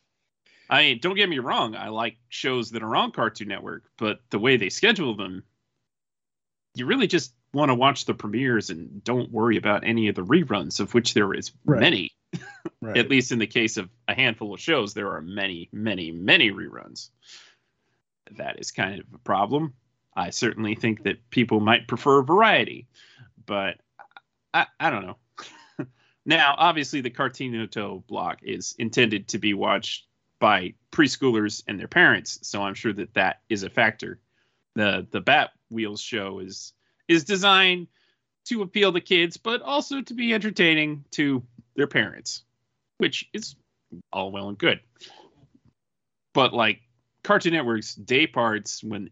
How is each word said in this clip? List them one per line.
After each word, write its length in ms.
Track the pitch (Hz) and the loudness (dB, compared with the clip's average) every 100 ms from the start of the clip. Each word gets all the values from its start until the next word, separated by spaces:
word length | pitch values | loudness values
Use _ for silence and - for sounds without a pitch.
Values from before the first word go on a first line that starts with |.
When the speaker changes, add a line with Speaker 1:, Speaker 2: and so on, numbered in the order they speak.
| _ _ _ _ _ _ - | _ _ _ _ _ _ 0
Speaker 1:
I 140 | 131 | 4
mean, 160 | 151 120 | 4 2
don't 140 | 170 196 | 0 0
get 120 | 196 | 0
me 100 | 143 | 0
wrong, 360 | 123 226 123 104 | -2 -2 -2 -6
I 140 | 104 | -8
like 280 | 110 113 113 _ | -4 -6 -6 _
shows 420 | - 143 127 113 | -6 -4 -2 -4
that 120 | 113 | -6
are 120 | 110 135 | -2 -2
on 160 | 233 | -2
Cartoon 360 | - 113 - 104 | -2 -4 -4 -10
Network, 340 | 95 95 85 _ - | -10 -10 -14 _ -6
but 240 | 107 - - | -4 -4 -6
the 100 | 107 | -2
way 160 | 117 127 | 2 2
they 120 | 95 | 0
schedule 460 | - 202 214 143 104 | 0 2 2 -2 -6
them, 280 | 95 92 - _ _ _ _ _ _ _ _ _ _ _ _ - | -8 -12 -16 _ _ _ _ _ _ _ _ _ _ _ _ -8
you 100 | 127 | -2
really 220 | 262 208 | 0 2
just 260 | 170 - _ _ | 0 -2 _ _
wanna 220 | 139 147 123 | 0 4 6
watch 300 | 135 135 - | 4 4 -2
the 80 | |
premieres 560 | 110 107 107 135 117 - | -4 -4 -2 2 0 0
and 340 | 82 85 101 | -8 -12 -10
don't 280 | 113 123 113 | -2 -2 -2
worry 260 | 113 117 104 | 0 2 2
about 260 | 104 101 | 2 0
any 240 | 113 117 107 | 0 0 0
of 80 | 98 | 0
the 80 | |
reruns, 560 | 90 160 143 104 73 - | 2 2 4 -2 -2 -4
of 140 | 104 | 0
which 200 | 117 - | 2 2
there 200 | 117 101 | 2 0
is 180 | - - - - | -2 -8 -6 0
Speaker 2:
Right. 140 | 131 | 4
Speaker 1:
many. 300 | 165 107 82 _ _ | 4 2 -4 _ _
<laughs> 60 | - - - - - | -14 -14 -16 -16 -12
Speaker 2:
Right. 140 | 113 107 | -4 0
Speaker 1:
At 120 | 117 | 2
least 200 | 135 127 | 2 2
in 60 | 120 | 0
the 80 | 104 | -2
case 300 | 123 110 - | 0 -2 -2
of 120 | 90 _ - | -10 _ -6
a 80 | 107 | -2
handful 400 | 127 110 107 95 | 0 -2 -8 -8
of 40 | |
shows, 340 | - 151 101 101 | -2 0 0 -4
there 160 | 101 | -6
are 100 | 85 | -6
many, 480 | 80 101 98 87 85 | -8 -6 -6 -6 -12
many, 400 | 101 110 92 82 | -8 -4 -4 -6
many 400 | 85 101 175 117 | -4 2 4 4
reruns. 580 | 95 80 55 - 60 - _ - - - _ _ _ _ _ _ _ - - | 0 -10 -14 -16 -18 -20 _ -20 -20 -20 _ _ _ _ _ _ _ -20 -12
That 220 | 67 - | -10 -10
is 120 | - | -10
kind 280 | - 98 98 | -4 -4 -6
of 60 | - | -14
a 60 | - | -10
problem. 540 | - 98 101 143 156 - _ _ _ - | -2 0 2 0 -2 -8 _ _ _ -8
I 140 | 104 | -6
certainly 460 | - 117 - 107 104 | -2 -2 -2 -4 -2
think 280 | 113 107 | -2 -2
that 260 | 101 - _ | -4 -6 _
people 300 | - 113 107 | 0 2 2
might 260 | 107 117 - | 4 4 2
prefer 340 | 117 147 139 | -2 4 6
variety, 680 | 131 185 226 165 113 - - _ - - - _ 107 | 6 6 6 4 0 -6 -18 _ -20 -20 -20 _ -6
but 320 | 101 98 85 _ - - - _ _ _ | -4 -4 -6 _ -20 -20 -20 _ _ _
I, 140 | 160 151 - | -2 -2 -2
I 100 | 160 | -4
don't 160 | 117 95 | -4 -6
know. 120 | - _ - - - - - | -14 _ -20 -20 -20 -18 -14
<laughs> 80 | 127 _ _ _ | -14 _ _ _
Now, 300 | - 160 143 143 | 0 4 4 4
obviously, 420 | 170 160 139 147 | 4 2 -2 -4
the 80 | 123 | -4
Cartoonito 960 | 120 135 - 131 117 110 117 101 95 - | -2 -4 -4 -6 -6 -6 -6 -8 -8 -8
block 360 | 101 90 82 | -6 -6 -6
is 320 | - 101 - - | -8 -8 -8 -6
intended 500 | 113 120 117 104 - | -2 2 2 2 -6
to 100 | 110 | -4
be 160 | 107 101 | -2 0
watched 500 | 101 98 - - - _ _ - | 2 0 -2 -10 -14 _ _ 0
by 380 | 107 101 90 - _ | 4 4 0 -12 _
preschoolers 720 | - 143 - 135 110 104 - - | 2 2 2 2 2 0 -4 -10
and 120 | 98 | -10
their 80 | - | -2
parents, 500 | 170 165 104 - - | 4 6 4 -2 -12
so 180 | - 104 | -8 -6
I'm 140 | 98 95 | -6 -4
sure 180 | 117 | -4
that 220 | 101 92 - | -4 -4 0
that 260 | 92 - - | 0 -2 -6
is 140 | 104 | -6
a 80 | 92 | -4
factor. 480 | - 110 - 95 92 _ _ _ _ _ - | 2 2 0 -10 -14 _ _ _ _ _ -2
The, 320 | 104 95 92 | 0 0 -4
the 100 | 104 | -2
Bat 300 | 92 147 127 _ - | 4 4 2 _ -12
Wheels 280 | 113 107 104 | -6 -6 -6
show 380 | - 113 98 98 | -8 -6 -6 -8
is, 360 | 95 101 - _ _ _ - | -12 -14 -18 _ _ _ 2
is 160 | 170 | 2
designed 640 | 143 196 196 190 185 180 175 _ _ _ _ _ - | 2 2 4 6 6 2 -4 _ _ _ _ _ -6
to 160 | 233 | -4
appeal 320 | 185 214 196 | -2 2 2
to 80 | 175 | 2
kids, 340 | - 180 170 - | 2 2 2 -2
but 260 | 226 233 | -6 -4
also 360 | - 285 285 277 | -2 -4 -2 -6
to 100 | - | -8
be 180 | 240 233 | -6 -2
entertaining 720 | 220 214 185 170 156 151 151 143 | -2 -2 2 4 4 0 -4 -8
to 300 | - 147 131 123 _ _ - | -2 0 0 -4 _ _ -2
their 120 | 143 | 0
parents, 560 | 143 104 - - - _ _ _ _ _ - | 0 -2 -4 -12 -14 _ _ _ _ _ -2
which 280 | 165 131 - | -2 -2 -8
is 220 | 214 220 - _ _ _ 85 - | -10 -12 -16 _ _ _ -20 -12
all 180 | 95 95 | -8 -6
well 180 | 101 101 | -8 -10
and 100 | 101 | -2
good. 200 | 165 95 _ _ - - - _ _ _ _ _ _ _ _ _ _ | 0 0 _ _ -20 -20 -20 _ _ _ _ _ _ _ _ _ _
But, 200 | 147 127 | 2 2
like, 280 | 117 110 - _ _ _ _ | 2 0 -2 _ _ _ _
Cartoon 300 | - 202 175 | 0 2 2
Network's 420 | 160 123 110 107 - | 0 0 -2 -6 -10
day 320 | 101 135 156 | 0 2 2
parts 560 | - 117 107 104 - | 0 0 0 -6 -12
when 260 | 110 104 98 | -10 -10 -8